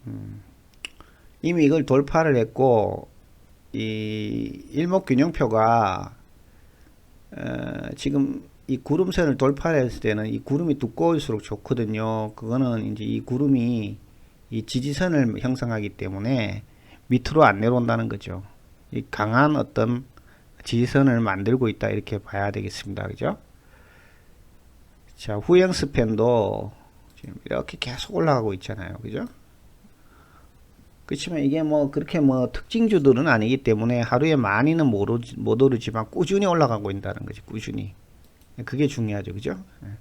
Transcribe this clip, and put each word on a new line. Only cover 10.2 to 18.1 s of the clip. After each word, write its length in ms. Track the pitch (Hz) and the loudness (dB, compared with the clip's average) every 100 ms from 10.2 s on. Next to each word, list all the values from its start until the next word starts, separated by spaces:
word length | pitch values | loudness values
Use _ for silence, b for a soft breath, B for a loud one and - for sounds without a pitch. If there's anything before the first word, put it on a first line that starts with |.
| 110 | -2
이 120 | 110 | -6
구름이 400 | - 139 170 143 | -2 -2 0 -2
두꺼울수록 640 | 117 - 165 160 139 107 | -4 0 2 2 -2 -6
좋거든요. 880 | - 104 - 127 107 107 110 110 107 | -6 -12 -4 -2 -2 -2 -2 -2 -6
그거는 600 | - 113 123 131 113 107 | -8 -4 0 0 -2 -4
이제 100 | 110 | -6
이 160 | 110 110 | -4 -4
구름이 760 | 113 127 143 131 117 117 101 104 - b b b - | -4 0 2 2 2 0 -4 -8 -18 b b b -10
이 140 | 113 110 | -10 -4
지지선을 760 | 131 139 143 185 156 120 98 | -4 -4 -2 2 2 2 0
형성하기 480 | 123 127 120 110 104 - | -4 -2 -4 -4 -6 -8
때문에 680 | 101 95 110 135 104 101 - b b b _ | -8 -6 -2 -2 -2 -6 -12 b b b _
밑으로 360 | 123 - 151 | -2 2 6
안 160 | 135 98 | 6 6
내려온다는 480 | 110 123 117 113 | 2 2 0 -2
거죠. 360 | 113 | -2